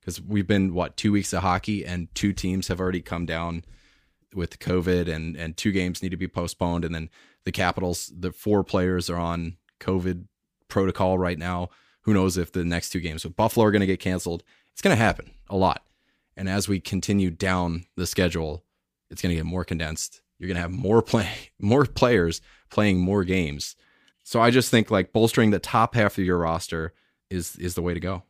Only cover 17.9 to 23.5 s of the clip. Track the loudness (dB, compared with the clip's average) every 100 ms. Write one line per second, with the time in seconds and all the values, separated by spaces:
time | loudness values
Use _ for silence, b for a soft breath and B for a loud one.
17.9 | -6 -4 2 0 0 -6 -8 _ _ _
18.9 | _ _ -6 -2 -2 -2 -4 -4 -4 -4
19.9 | -6 -10 -12 _ _ -6 -4 -4 -4 4
20.9 | 4 4 0 0 -6 -14 _ 2 4 4
21.9 | 4 4 6 2 -2 b b b 0 4
22.9 | 4 4 2 2 0 0